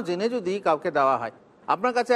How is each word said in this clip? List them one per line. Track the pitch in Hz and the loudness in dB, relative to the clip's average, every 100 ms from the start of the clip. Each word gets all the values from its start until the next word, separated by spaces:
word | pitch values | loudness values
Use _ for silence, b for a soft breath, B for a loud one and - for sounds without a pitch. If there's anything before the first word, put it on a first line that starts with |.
| 180 | 0
জেনে | 175 226 247 | -2 -2 -2
যদি | 180 196 185 | -4 -2 0
কাউকে | 151 180 147 | 0 0 2
দেওয়া | 135 123 | 2 2
হয়, | 113 - _ _ - | -4 -10 _ _ -4
আপনার | 156 247 240 | 0 0 0
কাছে | 233 | 2